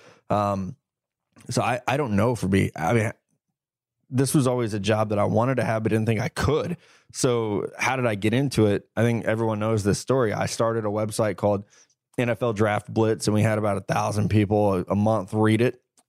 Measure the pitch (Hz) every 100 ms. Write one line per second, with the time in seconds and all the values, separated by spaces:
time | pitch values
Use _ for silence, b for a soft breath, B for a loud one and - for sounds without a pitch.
0 | b b _ 104 101 98 95 - _ _
1 | _ _ _ _ - 123 104 123 - 135
2 | 139 98 113 120 92 98 98 - 80 117
3 | 107 - _ _ _ _ _ _ _ _
4 | _ 127 135 160 127 123 117 104 98 107
5 | 107 104 101 107 123 123 113 110 110 110
6 | 110 110 110 - - 147 147 175 b b
7 | b - 135 120 110 101 - - - 131
8 | 123 107 107 117 143 - 107 101 - -
9 | 117 117 92 110 113 107 107 113 98 87
10 | - 131 113 101 101 - 113 113 107 104
11 | 107 107 110 90 104 101 101 b b b
12 | _ - 120 113 123 101 107 104 - 110
13 | 110 113 - 107 110 107 104 98 - 107
14 | 107 104 107 107 98 107 104 95 92 101
15 | 107 110 95 107 110 107 123 - _ _